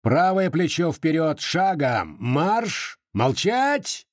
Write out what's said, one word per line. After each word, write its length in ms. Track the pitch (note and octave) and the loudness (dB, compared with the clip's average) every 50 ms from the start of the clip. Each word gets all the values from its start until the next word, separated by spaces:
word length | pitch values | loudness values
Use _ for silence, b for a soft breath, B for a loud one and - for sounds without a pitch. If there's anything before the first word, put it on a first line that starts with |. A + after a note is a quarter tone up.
Правое 480 | - A3+ C3+ D#3+ F3+ F#3+ F#3+ F#3+ F#3+ F3+ | 0 2 2 4 4 4 2 2 0 0
плечо 420 | - E3 F3+ D3 - - F3 E3 | 0 0 0 0 0 0 0 -2
вперёд, 480 | D3+ - - D#3+ D#3 D#3+ D#3+ D#3 D3 - | -2 -2 -2 0 2 2 0 0 -2 -2
шагом! 760 | - - - F3 F#3+ G3 F#3 D#3 C#3 B2+ A#2+ G#2+ F2 D#2 D2+ E2+ | -6 -4 0 0 0 0 0 0 0 0 0 0 -4 -6 -10 -8
Марш! 800 | G2 A#2+ B2+ C#3+ E3 F#3+ G#3+ A#3 A3+ G3 - - - - - _ _ _ | -2 0 0 2 2 2 2 0 0 -4 -6 -8 -10 -10 -14 _ _ _
Молчать! 960 | - G2 A#2 - G3+ - - G3 A#3 B3+ C4+ C#4+ D4 C#4 F3+ - - - - _ | -2 0 0 0 0 0 0 0 2 2 2 2 0 -2 -4 -8 -10 -10 -14 _